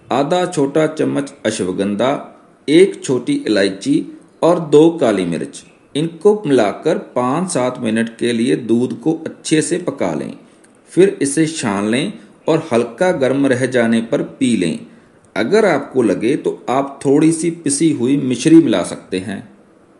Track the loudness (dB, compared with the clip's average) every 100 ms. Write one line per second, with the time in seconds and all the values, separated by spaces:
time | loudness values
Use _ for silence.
0 | -4 -2 0 0 0 -2 0 0 0 0
1 | -2 -2 -6 -6 -4 -2 -4 -2 -2 -2
2 | -2 -2 -8 -20 _ _ 2 4 4 2
3 | -4 -2 -2 -4 0 0 0 -2 -2 -2
4 | -2 -12 _ -2 0 2 4 6 6 4
5 | 0 0 -2 -4 -8 -14 -20 _ _ -6
6 | -6 0 2 2 2 2 2 -2 -2 -4
7 | -4 -4 -2 -2 -2 -2 -2 -4 -2 -2
8 | -4 -4 -2 0 0 0 0 0 0 -4
9 | -4 -4 -6 -12 -2 0 0 -4 -4 -4
10 | -4 -4 -8 -12 -20 _ _ _ _ 2
11 | 2 2 -2 0 -2 -2 -4 -2 0 -2
12 | -2 -8 -18 -8 -2 -2 0 0 0 0
13 | 0 2 0 2 2 0 0 0 2 0
14 | 0 -2 -4 -2 0 0 0 -4 -10 -20
15 | -20 _ _ -4 0 2 2 0 -2 0
16 | 2 2 0 -2 -4 -6 -4 -2 -4 -4
17 | 2 4 4 2 -2 -4 -4 0 0 2
18 | 0 0 0 0 6 6 6 2 -2 -10
19 | -8 -6 -6 -10 -14 -20 _ _ _